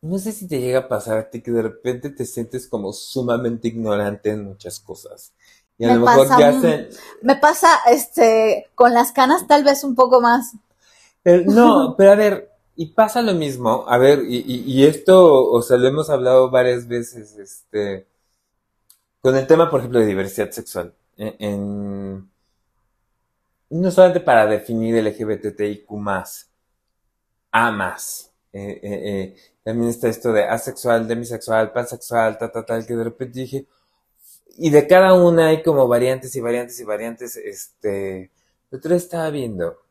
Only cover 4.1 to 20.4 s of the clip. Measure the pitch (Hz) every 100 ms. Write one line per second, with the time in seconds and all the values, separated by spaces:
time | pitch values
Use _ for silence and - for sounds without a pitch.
4.1 | 101 104 107 101 95 90 - - 90 -
5.1 | - - _ _ _ _ _ 117 117 123
6.1 | 135 131 - 147 - 165 151 - - -
7.1 | - 240 277 294 - 339 311 240 262 -
8.1 | - 233 220 220 208 - - 247 233 254
9.1 | - 254 339 - 294 285 277 277 247 254
10.1 | 254 240 240 233 - _ _ _ _ _
11.1 | _ 180 175 180 214 240 208 - - 196
12.1 | 208 214 196 - _ _ - 160 - 214
13.1 | 240 226 180 147 127 120 123 - 120 131
14.1 | 143 117 123 - 123 127 131 143 151 -
15.1 | 185 175 139 127 117 117 123 131 147 156
16.1 | 139 123 131 127 127 127 123 120 120 117
17.1 | 120 104 104 98 - _ 107 101 95 95
18.1 | _ _ _ _ _ _ _ _ _ _
19.1 | _ 131 135 135 160 165 143 117 120 107
20.1 | 95 98 -